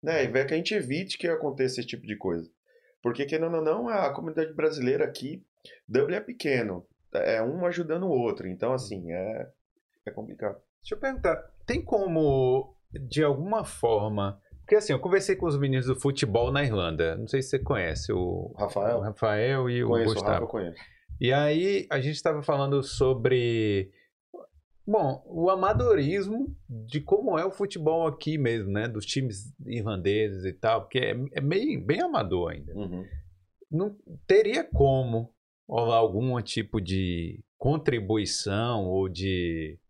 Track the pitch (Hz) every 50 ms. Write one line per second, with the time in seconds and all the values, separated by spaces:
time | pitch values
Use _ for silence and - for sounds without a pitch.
0 | - 151 165 156 135 113 110 127 135 135 160 165 175 - 214 208 151 123 135 160
1 | 190 185 - - - 170 165 160 156 143 131 135 190 196 131 - 113 - - 113
2 | - - 107 - - 95 85 85 82 85 _ _ _ _ _ _ _ _ _ _
3 | _ 120 117 - 143 139 151 160 165 165 170 165 156 156 160 214 240 240 220 202
4 | 175 139 143 - 165 165 156 160 160 156 156 156 156 156 151 151 127 123 135 143
5 | 156 139 - - 127 139 165 190 - _ _ _ _ - - - _ - 107 127
6 | 156 - 180 - 208 - - - - 156 135 123 117 104 92 87 87 _ _ _
7 | _ _ - - - - 110 113 110 120 147 180 175 175 170 170 175 156 156 175
8 | 190 190 156 123 120 113 101 - - 92 92 92 - 117 127 131 127 98 104 95
9 | 87 85 82 90 92 104 113 - - - _ _ _ _ _ _ _ _ _ _
10 | _ 107 - - 107 - - - 110 104 - - _ _ _ _ - - - -
11 | - 269 262 - - 180 165 - - - - - - - 247 339 - - - 208
12 | 196 185 165 160 156 147 139 135 131 127 127 131 131 - - _ _ _ - -
13 | 139 120 110 143 156 147 139 127 160 196 214 220 165 - - - - 117 113 104
14 | 104 110 107 104 98 98 98 - _ _ - - - - 208 214 208 - 139 127
15 | - 185 180 196 190 - 190 185 - 170 143 139 143 139 131 131 123 127 131 -
16 | - 139 139 - - 117 98 113 120 123 135 139 143 131 107 98 87 85 80 76
17 | - 82 80 95 110 113 - 135 131 - - 131 - - 139 107 90 82 76 76
18 | - - 104 92 90 90 90 90 92 - - - 101 101 - 101 98 110 120 117
19 | 98 107 104 - - 110 104 107 113 127 135 135 127 123 123 120 120 113 117 117
20 | 113 107 107 101 95 104 98 - - - - 113 95 85 85 - - - - _
21 | _ _ - - 123 120 131 139 147 147 151 160 180 196 202 196 - - 156 139
22 | 127 143 151 - - 170 156 151 139 - 151 139 139 135 143 139 131 - - -
23 | 139 127 131 117 113 127 127 127 120 120 117 113 110 107 101 98 95 95 _ _
24 | _ _ _ _ _ _ - - - _ _ - _ _ _ _ _ - 208 220
25 | 170 135 131 - - - - 165 165 185 190 190 185 196 - - 247 240 214 175
26 | 139 143 175 202 190 196 220 240 269 - - - - - 123 113 110 113 131 151
27 | 139 - 190 214 233 254 185 156 170 190 190 - 202 196 - 185 156 156 160 165
28 | 165 160 139 - - 151 156 156 139 120 117 117 101 95 98 104 110 120 113 107
29 | 101 - - 139 131 127 104 95 104 - - _ - - - 120 104 110 107 92
30 | 85 98 101 107 110 104 98 95 92 95 87 - - 113 113 113 - - - 131
31 | 127 - 101 120 131 139 - - 135 143 170 196 240 311 262 - 90 - - 294
32 | 349 359 302 208 113 90 92 90 87 82 80 80 71 73 82 98 104 87 87 90
33 | 95 - - - - - - _ _ _ _ _ - _ 147 156 185 208 208 -
34 | - - 170 143 - - 190 202 220 208 233 302 330 - - - 139 139 135 131
35 | 131 120 113 113 117 - _ _ _ _ _ _ _ - - 117 117 113 117 113
36 | 113 107 95 104 120 131 123 120 107 - - 120 107 - - 110 95 85 95 95
37 | 95 90 90 85 85 82 82 - - _ _ _ - 127 151 160 143 139 127 117
38 | 101 92 107 110 101 87 - - - 101 98 104 113 120 123 110 95 92 92 95
39 | 95 95 87 85 95 98 95 90 87 85 82 82 80 78 78 - _ _